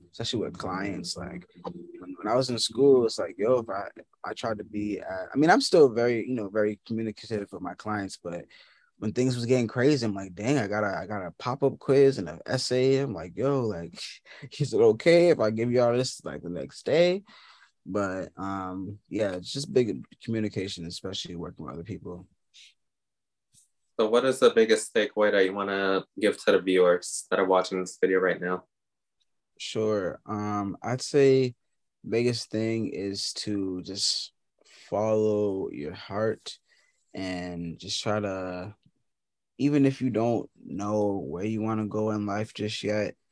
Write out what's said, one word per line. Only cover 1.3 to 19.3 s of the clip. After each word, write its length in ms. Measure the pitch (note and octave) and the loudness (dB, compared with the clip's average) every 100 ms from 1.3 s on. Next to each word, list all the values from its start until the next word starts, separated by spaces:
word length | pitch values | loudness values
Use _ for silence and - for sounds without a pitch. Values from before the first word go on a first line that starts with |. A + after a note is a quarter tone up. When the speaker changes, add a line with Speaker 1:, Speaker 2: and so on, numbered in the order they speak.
| F#2 - - | -12 -16 -16
Speaker 1:
when, 520 | F3 - - - F2+ - | -14 -12 -16 -16 -16 -10
when 100 | G#2 | -2
I 60 | |
was 160 | A#2+ A2 | 0 0
in 80 | A#2 | -2
school, 480 | - A2 C#3 C3 A2+ | -4 4 8 8 6
it's 120 | - | 0
like, 180 | F2+ F2+ | -6 -2
yo, 220 | G#2 B2+ | 2 2
if 100 | A#2 | 0
I, 180 | G2 G2+ - - _ - | -6 -8 -12 -20 _ -12
I 60 | |
tried 240 | A2 A#2+ G#2+ | -6 -6 -6
to 60 | |
be, 360 | G#2+ G#2 G#2 G2 | -6 -6 -4 -4
uh, 260 | - F#2+ - | -6 -8 -4
I 40 | C3 | 2
mean, 120 | D#3 | 6
I'm 120 | G#3+ | 6
still 280 | C4 F3+ C#3 | 6 8 8
very, 380 | A2 A#2+ A#2+ G2+ | 6 2 2 -2
you 60 | |
know, 140 | B2 G2 | -4 -2
very 320 | G#2 G#2+ G#2 - | 0 0 0 -6
communicative 640 | A2+ A2+ G#2 - G#2+ G2 | -6 -4 -8 -8 -6 -6
with 100 | F#2 | -10
my 120 | F2+ | -10
clients, 440 | F2+ G#2+ G#2 G2 - | -10 -6 -4 -6 -8
but 220 | F2 E2+ E2 - - _ _ _ | -10 -10 -12 -20 -20 _ _ _
when 140 | A#2 | -4
things 240 | G#2 B2+ B2 | 0 0 0
was 100 | A#2 | 2
getting 220 | B2+ A2+ | 2 2
crazy, 360 | B2+ C3 D3 | 2 4 4
I'm 80 | A2+ | 0
like, 200 | G2 F#2+ | -4 -8
"Dang, 240 | F2 G#2+ C#3+ | -6 0 0
I 80 | G#2 | 0
got 180 | G#2 | -2
a, 140 | G#2 F#2 | -2 -4
I 80 | F2 | -6
got 180 | G#2 F2+ | -8 -8
a 40 | - | -8
pop-up 400 | B2 C3 C#3 - | -6 0 0 -2
quiz 400 | - C3+ C#3 C#3 | 2 6 6 4
and 100 | C#3+ | -6
an 120 | - | -10
essay." 540 | - C3 - B2+ C3 C3+ | -6 -4 0 2 2 2
I'm 160 | C#3 | 0
like, 200 | G2 A2+ | -6 -10
"Yo, 260 | - C3 C#3 | -4 0 0
like, 380 | A#2 F2+ E2+ - - - - | -2 -4 -8 -12 -14 -16 -20
<laughs> 340 | - C#3 - | -20 -18 -6
is 140 | C3 | -2
it 60 | G#2+ | 6
okay 500 | A#2+ G#2+ - E3+ F3 | 6 6 6 6 6
if 100 | C#3+ | 4
I 100 | A2 | 2
give 220 | A2 A#2+ | 0 0
you 80 | B2 | 4
all 160 | A#2+ A#2+ | 4 2
this, 260 | C3 - | -2 -6
like, 180 | - C#2+ | -12 -10
the 80 | E2 | -10
next 340 | E2+ C2+ - | -8 -10 -8
day?" 380 | - D3 F3 F#3 G3+ - - - _ _ - | 0 2 2 0 -6 -20 -20 -20 _ _ -6
But, 440 | G2 G2 F#2 F2+ - | -4 -2 -4 -8 -8
um, 640 | G2 G2 F#2 F#2 F#2+ G#2 _ | -8 -6 -6 -8 -10 -12 _
yeah, 240 | G2 G2+ | -4 -2